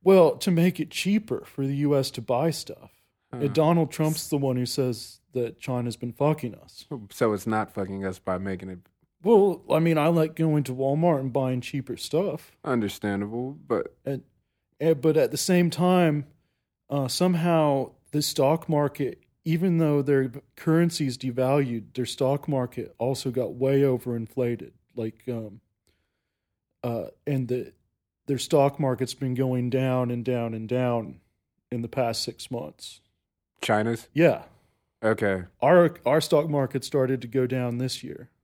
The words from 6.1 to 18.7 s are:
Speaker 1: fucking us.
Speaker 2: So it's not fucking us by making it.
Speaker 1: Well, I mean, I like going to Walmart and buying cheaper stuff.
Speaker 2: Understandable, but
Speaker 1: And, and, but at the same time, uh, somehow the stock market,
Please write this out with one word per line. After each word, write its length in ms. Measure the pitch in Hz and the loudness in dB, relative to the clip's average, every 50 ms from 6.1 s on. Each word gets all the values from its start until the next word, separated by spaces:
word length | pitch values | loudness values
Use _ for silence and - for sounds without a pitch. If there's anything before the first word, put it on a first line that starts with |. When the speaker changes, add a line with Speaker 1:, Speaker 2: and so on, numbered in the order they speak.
Speaker 1:
fucking 420 | 113 _ 143 151 151 147 - 117 98 | -4 _ 0 0 0 0 -4 -10 -10
us. 300 | - - - - - - _ 147 123 104 98 | -12 -20 -20 -20 -20 -16 _ -14 -14 -14 -16
Speaker 2:
So 220 | - - 123 113 107 | -4 0 0 0 0
it's 140 | 98 - | 0 -2
not 240 | 113 110 107 107 - - | -2 -2 -2 -2 -4 -6
fucking 320 | 107 98 92 98 98 98 | -8 -6 -6 -6 -6 -6
us 140 | 95 92 - | -6 -8 -6
by 180 | _ - 92 | _ -6 -4
making 320 | 92 95 98 95 90 95 95 | -4 -4 -6 -8 -8 -8 -12
it. 100 | 92 87 _ _ _ _ _ _ _ _ - | -14 -16 _ _ _ _ _ _ _ _ 2
Speaker 1:
Well, 400 | 196 233 202 202 202 170 165 - - | 4 6 6 6 4 2 -2 -2 0
I 80 | - 156 | 2 2
mean, 180 | 165 170 165 | 4 4 2
I 100 | 156 147 | 4 2
like 280 | 165 170 165 156 156 160 | 4 4 2 2 0 0
going 280 | - 160 160 151 151 139 | -2 0 2 2 0 0
to 80 | - 127 | -2 -4
Walmart 460 | 127 135 135 139 151 165 175 160 139 | -2 -2 0 0 2 2 2 2 2
and 100 | 131 135 117 | -2 -2 -2
buying 280 | 139 135 131 127 123 | 0 0 0 -2 -4
cheaper 340 | 120 - - 139 - - 120 | -6 -6 -6 -8 -6 -6 -10
stuff. 540 | - - - - 156 196 190 135 - - - _ _ _ | -10 -8 -4 -2 -2 -2 -2 -6 -8 -12 -18 _ _ _
Speaker 2:
Understandable, 920 | - 127 120 104 101 - - - 104 101 98 101 104 113 120 127 131 143 156 - | -2 0 0 0 -2 -6 -6 -4 -4 -4 -4 -4 -6 -6 -8 -8 -8 -10 -14 -6
but 280 | - 120 85 - - _ _ _ | -2 -2 -2 -2 -6 _ _ _
Speaker 1:
And, 180 | 135 139 127 - _ _ _ _ _ _ _ _ _ _ _ | -6 -6 -6 -8 _ _ _ _ _ _ _ _ _ _ _
and, 200 | 143 160 160 139 | 2 2 2 4
but 140 | 123 160 151 | 2 2 4
at 140 | 160 139 - | 4 2 2
the 60 | - | 0
same 320 | - - - 185 180 175 170 | -4 0 2 4 4 4 2
time, 540 | - - 175 180 185 180 175 160 147 147 139 - _ _ _ _ _ _ _ _ _ _ _ _ | 0 0 2 4 4 4 4 4 2 0 -4 -8 _ _ _ _ _ _ _ _ _ _ _ _
uh, 180 | 135 143 135 | -4 -4 -2
somehow 840 | 123 - - 180 185 180 165 160 175 170 160 156 147 139 135 127 - _ _ _ _ | -4 -2 0 2 2 2 2 2 2 4 4 4 4 2 0 -2 -6 _ _ _ _
the 100 | - 147 | -4 -4
stock 460 | 147 - - - 135 135 156 165 - | -2 -2 0 2 2 4 2 2 0
market, 560 | - | 0